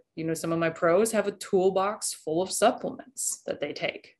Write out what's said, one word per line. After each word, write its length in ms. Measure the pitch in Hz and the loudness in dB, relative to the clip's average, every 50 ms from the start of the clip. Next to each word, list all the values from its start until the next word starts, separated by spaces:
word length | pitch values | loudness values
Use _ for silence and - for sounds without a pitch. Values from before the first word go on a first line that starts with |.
| _ _ _ | _ _ _
you 80 | 165 160 | -6 -4
know, 100 | 160 165 | -2 -2
some 200 | 160 - 165 165 | -2 -2 -2 0
of 80 | 165 | 0
my 100 | 170 165 | 0 0
pros 400 | 160 - 180 165 170 190 226 226 | 0 2 2 4 6 6 4 4
have 160 | 226 208 196 | 2 0 0
a 60 | 202 196 | -2 -4
toolbox 840 | - - - - 185 180 196 185 190 190 202 214 214 - - - | -8 -4 0 2 4 4 4 2 2 0 0 -2 -4 -6 -8 -8
full 260 | - - 156 156 170 | -8 -6 -4 -2 -2
of 120 | 190 185 - | -2 -2 0
supplements 880 | - 202 226 - - - 160 160 - - - _ - - - - - - | 2 4 4 4 2 -2 -8 -8 -10 -14 -16 _ -8 -6 -6 -6 -6 -8
that 140 | - - - | -8 -6 -6
they 120 | 143 147 - | -6 -8 -6
take. 420 | - 170 - - - - - _ _ | -4 -6 -6 -6 -8 -14 -20 _ _